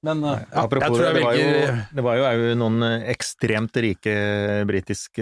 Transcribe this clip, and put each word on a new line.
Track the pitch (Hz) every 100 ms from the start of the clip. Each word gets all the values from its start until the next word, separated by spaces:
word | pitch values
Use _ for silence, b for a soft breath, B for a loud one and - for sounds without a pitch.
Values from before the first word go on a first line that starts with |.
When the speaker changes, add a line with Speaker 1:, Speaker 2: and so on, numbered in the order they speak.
| 156
Speaker 1:
Men, | 156
eh, | 147 135 -
ja, | - 117
Speaker 2:
Apropos | 135 143
Speaker 1:
jeg |
tror | 160
jeg | 165 160
Speaker 2:
det, |
det | 120
var |
jo, | 120 151
Speaker 1:
velger, | 151 147
eh, | 120 104 143
Speaker 2:
det |
var | 123 120
jo, | 135
er | 117
jo | 117 120
noen, | 117 113
eh, | 117 113 117
ekstremt | 120 - - 113 107 110
rike, | - 117 95 -
eh, | 104 104 104 104 104
britiske, | 101 98 - 101 - -